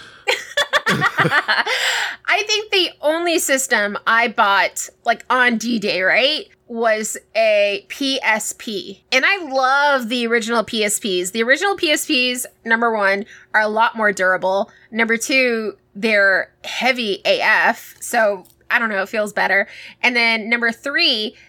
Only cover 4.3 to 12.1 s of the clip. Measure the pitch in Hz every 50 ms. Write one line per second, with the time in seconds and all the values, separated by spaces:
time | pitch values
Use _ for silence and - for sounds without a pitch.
4.3 | - 240 214 196 196 190 175 - - - - - - _ _ 233 226 - - -
5.3 | 240 254 247 247 233 214 220 240 233 214 202 202 151 180 185 185 160 214 254 285
6.3 | 311 285 - - - _ _ - 233 226 233 220 214 214 214 - - - - _
7.3 | - 220 226 220 208 208 202 202 202 - - - - - 277 269 269 - - 214
8.3 | 214 214 - - - - - 240 208 180 - - 190 - _ _ 240 262 294 359
9.3 | 403 392 330 269 262 269 254 254 269 285 285 294 277 262 240 208 254 247 233 226
10.3 | 233 233 208 226 233 226 208 - 240 220 302 311 302 - - 208 185 180 180 180
11.3 | - 226 226 240 277 311 370 403 381 - 349 302 302 - - -